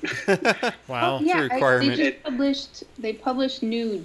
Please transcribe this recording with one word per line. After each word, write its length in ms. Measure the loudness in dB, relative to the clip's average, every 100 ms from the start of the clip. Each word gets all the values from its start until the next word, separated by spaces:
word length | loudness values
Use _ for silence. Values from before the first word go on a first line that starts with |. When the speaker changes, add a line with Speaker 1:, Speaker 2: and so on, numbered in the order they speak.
Speaker 1:
<laughs> 60 | -8 -4 0
Speaker 2:
<laughs> 480 | 2 2 0 -2 -6 -8
Speaker 3:
Wow. 300 | -2 0 2
Speaker 4:
Oh, 40 |
yeah, 200 | 2 2
Speaker 2:
It's 60 | 0
a 20 |
Speaker 4:
I, 20 | 2
Speaker 2:
requirement. 400 | 4 4 4 2
Speaker 4:
they 140 | 0
just 120 | -2
published, 600 | -6 -2 0 0 -6 -16 -20 -8
they 140 | -8
published 500 | -4 -4 0 -2 -2
new 360 | -4 -2 -2 -4